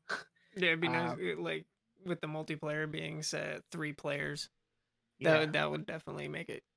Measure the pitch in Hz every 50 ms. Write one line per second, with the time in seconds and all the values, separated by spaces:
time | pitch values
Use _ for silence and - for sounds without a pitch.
0 | _ - - - - _ _ _ _ _ - 185 180 170 165 165 170 165 165 165
1 | 170 170 - 170 180 175 160 160 170 165 160 156 165 _ _ _ _ _ _ _
2 | 190 180 170 - - 156 156 156 156 151 156 147 - 151 151 151 156 151 151 160
3 | 160 156 156 156 156 - 165 151 - - 151 - - - - 170 156 151 147 -
4 | - 151 143 143 151 147 147 147 - - _ _ _ _ _ _ _ _ _ _
5 | _ _ _ - - 160 156 156 156 156 151 151 151 151 151 156 156 - - 160
6 | - - 143 147 147 147 147 156 170 - - - - _ _